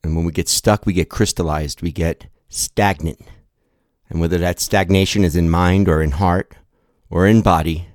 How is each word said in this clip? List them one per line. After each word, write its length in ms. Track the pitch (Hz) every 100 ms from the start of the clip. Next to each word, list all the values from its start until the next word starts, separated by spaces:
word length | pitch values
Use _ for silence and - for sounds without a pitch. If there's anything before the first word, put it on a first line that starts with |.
And 140 | 80 82
when 80 |
we 80 | 85
get 160 | 78 85
stuck, 380 | - - 104 -
we 80 |
get 160 | 90 80
crystallized, 720 | - 107 - 82 76 76 -
we 100 | 85
get 360 | - 82 - - _ _
stagnant. 720 | - - - 101 87 80 - - - _ _ _ _ _ _ _
And 120 | 82
whether 160 | 85 87
that 240 | 87 87
stagnation 640 | - 101 90 95 95 104 92
is 100 | 82
in 140 | 82
mind 400 | 85 90 95 92
or 120 | 78
in 100 | 78
heart 440 | 73 95 90 - - _ _ _ _ _
or 180 | 82 95
in 140 | 113
body 480 | 101 82 80 80 85